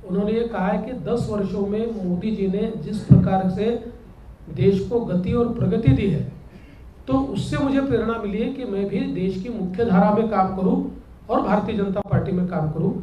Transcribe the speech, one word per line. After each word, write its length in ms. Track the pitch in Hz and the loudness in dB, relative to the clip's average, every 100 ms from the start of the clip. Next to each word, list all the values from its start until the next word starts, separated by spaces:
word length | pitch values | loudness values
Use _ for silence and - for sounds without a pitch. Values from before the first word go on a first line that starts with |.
| 202 | -2
उन्होंने 260 | 185 208 | 0 2
ये 160 | 226 233 | 0 -2
कहा 200 | 202 185 | -2 0
है 140 | 214 | 0
कि 100 | 240 254 | -4 -8
दस 260 | - 240 226 | -2 -2 -2
वर्षों 360 | 208 190 208 196 | -2 -2 -2 -2
में 360 | 208 233 214 | -2 -2 -4
मोदी 320 | 180 175 220 196 | -2 -2 -2 -2
जी 120 | 190 | 0
ने 240 | 190 226 - | 0 -2 -4
जिस 220 | 208 214 | -6 -6
प्रकार 500 | - - 190 190 185 | 6 8 8 2 0
से 200 | 180 220 240 - - - - - - - - | 0 -2 -2 -8 -16 -20 -20 -20 -20 -12 2
देश 240 | 190 196 - | 2 4 0
को 100 | 233 | -2
गति 340 | 180 180 240 | 0 0 0
और 200 | 240 233 | 2 0
प्रगति 380 | - - 226 - | 0 0 4 4
दी 160 | 262 196 | 4 2
है, 140 | 147 123 - - - - - - - - | 0 -4 -10 -20 -20 -20 -20 -20 -16 -2
तो 60 | |
उससे 440 | 269 277 202 - 294 | 0 0 -4 -2 -2
मुझे 240 | 269 269 | 0 0
प्रेरणा 360 | 277 226 220 226 | 0 0 0 -4
मिली 240 | 208 202 | -4 -4
है 100 | 247 | -4
कि 120 | 269 226 | -4 -6
मैं 200 | 196 196 | -4 -2
भी 120 | 196 - | -2 -2
देश 280 | 180 190 190 | -2 -2 -4
की 60 | 240 | -6
मुख्य 360 | 220 185 - 226 | -6 -6 -2 4
धारा 260 | 180 180 | 6 6
में 180 | 220 226 | 4 2
काम 260 | 190 190 190 | 2 0 2
करूं 260 | 185 - - - - - - | 0 0 -2 -10 -18 -20 -2
और 120 | 254 | -2
भारतीय 360 | - 208 226 214 | 2 0 0 -2
जनता 240 | 196 196 | 0 -2
पार्टी 300 | - - - | 0 0 2
में 160 | 180 180 | -2 0
काम 220 | 165 156 | -2 -2
करूं। 200 | 160 190 - | 0 -2 -2